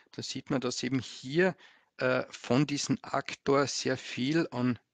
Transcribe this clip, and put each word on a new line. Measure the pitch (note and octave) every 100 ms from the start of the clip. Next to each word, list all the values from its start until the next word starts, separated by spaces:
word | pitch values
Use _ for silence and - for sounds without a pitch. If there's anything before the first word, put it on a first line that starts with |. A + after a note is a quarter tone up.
| _
Da | -
sieht | - - -
man, | C#3
dass | B2 -
eben | B2+ C3
hier, | - - C3 D3+ F#3 E3 - _ _ -
äh, | B2+ B2+ -
von | - - B2+ D3
diesem | C#3+ - B2+
Aktor | - C3+ - - - C#3 C#3
sehr | - C3 C3
viel | - - B2+ D#3+ E3
an | B2 B2 A#2 _